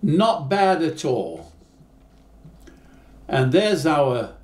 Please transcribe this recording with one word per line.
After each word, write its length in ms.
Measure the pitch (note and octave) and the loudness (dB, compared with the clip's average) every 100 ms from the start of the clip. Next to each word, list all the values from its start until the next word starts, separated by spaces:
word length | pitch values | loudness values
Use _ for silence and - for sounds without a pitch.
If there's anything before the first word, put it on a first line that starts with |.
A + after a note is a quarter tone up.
Not 480 | G3+ D#3+ A3 G#3+ C#3 | 0 2 2 0 -2
bad 320 | G3 G3 F3 | 0 2 2
at 200 | D#3+ - | -2 -4
all. 480 | D3+ A#2+ F2+ - - - _ _ - _ - _ - - - - - - - - - - - | -4 -4 -4 -10 -18 -20 _ _ -20 _ -20 _ -20 -20 -20 -20 -20 -20 -20 -20 -20 -20 -6
And 260 | C3+ B2+ | 0 2
there's 340 | D#3 G#3+ F#3+ D3+ | 2 2 0 0
our 480 | D3 C#3 B2 A2 - | 2 2 0 -4 -12